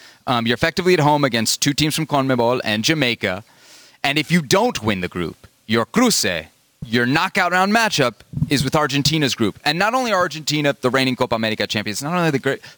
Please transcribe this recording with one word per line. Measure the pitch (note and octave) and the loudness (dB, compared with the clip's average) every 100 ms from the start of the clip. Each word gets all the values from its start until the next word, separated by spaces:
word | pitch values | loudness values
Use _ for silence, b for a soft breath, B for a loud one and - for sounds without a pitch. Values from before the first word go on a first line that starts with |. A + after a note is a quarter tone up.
| B B - | B B -4
Um, | A#2+ A#2 | -2 0
you're | |
effectively | A#2+ E3 F#3+ F3+ | 0 0 0 2
at | F3 | 4
home | D3 D3 | 4 4
against | C#3 A#2 A2 - | 2 0 -2 0
two | C#3+ | -2
teams | C#3 D3+ | 0 -2
from | D#3 D3+ | -2 -2
conmebol | C#3+ C3+ B2 A#2 B2+ | 0 0 2 2 0
and | G#2+ G#2+ | -2 -2
Jamaica. | A2+ D#3+ B2 A2+ G2+ F#2 - B B B B B | 0 0 0 0 -2 -4 -10 B B B B B
And | C#3 D3 | -2 -2
if | - | 0
you | F3 | 0
don't | C3 F#3+ A#3+ - | 2 2 2 -2
win | G#2+ G2 | -4 -2
the | F2 | -4
group, | F#2 E2 - - _ - | -6 -8 -8 -20 _ -2
your | A2+ | -2
cruce, | A2 A3 B3 - G2+ E2+ E2 _ _ - A#2+ | 0 2 2 2 -2 -4 -8 _ _ -16 -2
your | A#2+ | 0
knockout | A#2+ D#3 F3+ G3+ F3+ | 2 2 0 0 0
round | F3+ G3 | 2 2
matchup, | A3+ A3 - B2 - - - - | 2 0 2 0 -2 -12 -6 -2
is | C#3 | 0
with | C3 | 0
Argentina's | D#3 D3 C#3+ C#3 D#3+ C3+ | 0 0 0 0 0 -2
group. | - G#2 - D3 | 0 -2 -2 -4
And | E3 | 0
not | G#3 | 0
only | C4 A#3+ | 0 0
Argentina, | F#3+ F#3 D#3 C#3+ D3+ D3 - | 0 0 -4 -4 0 0 0
the | B2+ | 0
reigning | C3 C3 | 2 0
Copa | B2+ B2 | 0 -2
America | A2+ A2 G#2+ G2+ | 0 -2 -2 -2
champions, | G#2+ G#2 F#2+ | -2 -4 -6
not | C#3+ | -4
only | F3+ E3 | 0 0
the | C3+ | 0
great, | C3+ C3 B | -2 -4 B